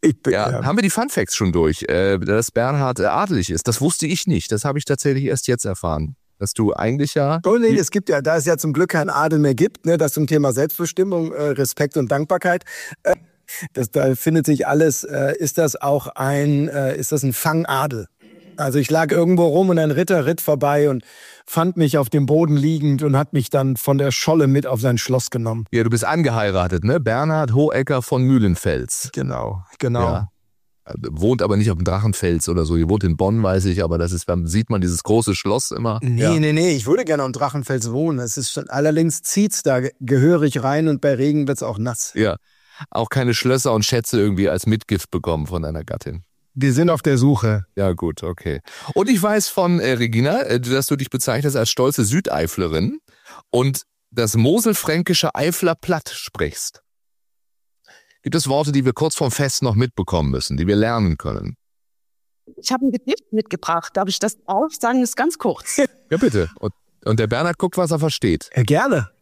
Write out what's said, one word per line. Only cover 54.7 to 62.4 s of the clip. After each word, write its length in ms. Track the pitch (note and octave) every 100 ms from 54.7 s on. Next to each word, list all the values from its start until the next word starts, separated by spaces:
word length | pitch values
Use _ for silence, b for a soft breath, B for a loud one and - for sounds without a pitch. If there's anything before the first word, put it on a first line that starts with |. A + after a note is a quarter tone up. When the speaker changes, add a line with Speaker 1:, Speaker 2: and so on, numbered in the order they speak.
| - - D#3+ F3+ F3 E3
Speaker 2:
Eifler 420 | - D3+ F3 F3+ E3
Platt 340 | - E3 -
sprichst. 720 | - - - D#2 - - _ _ _ _ _ _ _ _ _ _ _ b b b b
Gibt 120 | C3 D#3+
es 120 | C3+
Worte, 220 | C3+ D3+
die 140 | C#3
wir 80 | C3
kurz 220 | - D#3 -
vorm 140 | C#3
Fest 300 | - C#3 -
noch 120 | C3
mitbekommen 560 | G#2 A#2 - F#2 F2+ C#2+
müssen, 260 | C2 - C2+
die 100 | F2
wir 100 | G2+
lernen 400 | A2 A#2 G2 D#2
können? 400 | - G1+ G1+ - _ _ _ _ _ _ _ _